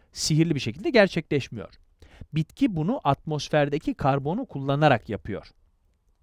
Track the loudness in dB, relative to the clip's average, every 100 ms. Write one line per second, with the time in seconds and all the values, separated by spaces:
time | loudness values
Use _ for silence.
0 | _ -8 0 2 2 0 -4 -6 2 4
1 | 4 2 -2 -4 -4 -10 -14 -18 _ _
2 | -20 -20 -6 -4 -4 -2 -2 0 -2 -2
3 | 0 -2 -2 -6 0 0 2 -2 -4 -2
4 | 0 0 -2 -4 -6 -6 -2 4 4 4
5 | 0 -8 -6 -10 -10 _ _ _ _ _
6 | _ _